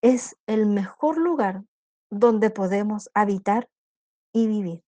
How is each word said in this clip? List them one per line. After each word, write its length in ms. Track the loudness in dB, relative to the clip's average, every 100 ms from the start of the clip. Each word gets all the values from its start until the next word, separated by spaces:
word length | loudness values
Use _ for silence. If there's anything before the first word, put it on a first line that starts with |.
es 340 | 4 2 -2 -16 -4
el 200 | 0 2
mejor 520 | 0 -4 -2 -2 0
lugar 460 | 0 0 -2 -4 -14 _ _ _ _
donde 400 | 2 2 4 0
podemos 600 | 0 -2 -2 -2 -6 -4
habitar 540 | -2 0 -2 0 -2 -2 _ _ _ _ _ _
y 140 | -2 0
vivir. 340 | 0 -4 -8